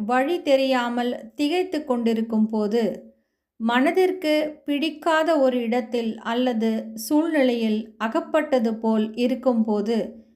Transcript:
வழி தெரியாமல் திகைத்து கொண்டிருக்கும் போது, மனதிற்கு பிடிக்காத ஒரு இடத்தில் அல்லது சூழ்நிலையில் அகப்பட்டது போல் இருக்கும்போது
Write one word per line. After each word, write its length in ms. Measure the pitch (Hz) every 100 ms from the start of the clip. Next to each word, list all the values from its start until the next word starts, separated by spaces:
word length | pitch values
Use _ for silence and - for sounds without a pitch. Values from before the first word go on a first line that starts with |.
| 208
வழி 360 | 254 269 349
தெரியாமல் 920 | - 269 269 254 240 240 240 - - -
திகைத்து 500 | 294 349 370 311 302
கொண்டிருக்கும் 640 | 247 226 226 226 220 214
போது, 640 | 220 208 233 214 - - _ _ _ _ -
மனதிற்கு 1040 | 226 240 294 359 370 370 311 302 302 - -
பிடிக்காத 720 | 285 311 302 339 311 320 320
ஒரு 220 | 262 247
இடத்தில் 580 | 233 240 233 240 226 -
அல்லது 640 | 233 240 254 226 220 220 -
சூழ்நிலையில் 1000 | - - 302 330 311 262 240 220 214 - -
அகப்பட்டது 760 | 226 320 330 320 302 285 226 220
போல் 340 | 220 220 214
இருக்கும்போது 1000 | - 240 247 262 233 220 208 208 233 180 - -